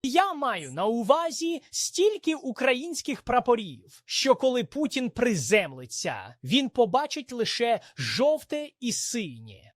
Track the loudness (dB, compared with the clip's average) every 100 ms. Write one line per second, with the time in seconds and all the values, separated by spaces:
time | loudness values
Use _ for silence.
0 | 2 2 2 0 -2 -4 -6 -2 -2 0
1 | 4 2 2 -4 -4 -4 _ -6 -4 2
2 | 2 2 -2 -2 -4 0 0 0 -4 -8
3 | -6 -6 0 2 4 2 0 -14 -20 -20
4 | _ 0 4 4 4 2 -2 -4 -2 -2
5 | -4 0 0 2 4 2 2 -8 -12 -6
6 | -6 -6 -10 -14 0 2 2 2 2 2
7 | 0 -8 -8 -4 -4 0 0 0 -4 -8
8 | -4 2 2 2 -2 -6 -6 _ -4 -4
9 | -4 -4 -6 -10 -18 -20 -20